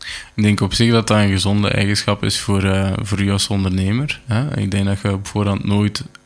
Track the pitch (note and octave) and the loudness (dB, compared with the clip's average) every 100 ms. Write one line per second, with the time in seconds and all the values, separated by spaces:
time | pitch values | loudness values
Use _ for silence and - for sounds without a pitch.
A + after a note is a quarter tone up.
0 | - - - - G#2 G2+ G2 - A#2 A#2 | -14 -14 -12 0 2 2 0 2 4 4
1 | G#2+ G#2+ G2+ F#2+ G2 G#2 G2 - G2+ G2+ | 4 2 4 2 2 2 2 2 0 0
2 | - G2+ G#2 - - G2 F#2+ F#2+ F#2+ G2 | -2 -2 -2 -2 0 0 2 2 0 -2
3 | G2+ G2 G2 G2 - G2+ F#2+ F#2 F#2+ A#2 | -2 -2 0 0 0 0 0 0 0 0
4 | D3 - - A2 D3 C3+ G2+ G2 G2 G2 | -2 -8 -4 -2 -2 -2 -2 0 0 0
5 | G#2 G2 G2+ G#2 G2+ G2 - G2+ G#2 - | -2 -4 -4 -2 0 0 0 2 0 -2
6 | - - | -12 -18